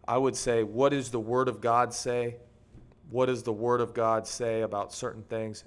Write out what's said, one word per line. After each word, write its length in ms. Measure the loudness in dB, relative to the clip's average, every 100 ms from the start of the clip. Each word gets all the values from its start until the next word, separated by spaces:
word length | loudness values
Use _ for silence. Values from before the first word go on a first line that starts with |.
| -2
I 100 | 2
would 200 | 2 0
say, 260 | 2 2
what 280 | 2 2 2
does 200 | 2 -2
the 100 | -4
Word 280 | 0 0 0
of 120 | 0
God 320 | 2 4 4
say? 440 | 0 -2 -2 -2 -6 -14 -20 -20 -20 -20 -20 -6
What 160 | 0 2
does 160 | 2
the 100 | -2
Word 280 | -2 2 2
of 140 | 0
God 320 | 0 2 2 0
say 340 | -4 -2 0
about 320 | 0 -2 -4
certain 300 | -6 -8 -8
things? 400 | -8 -6 -6 -8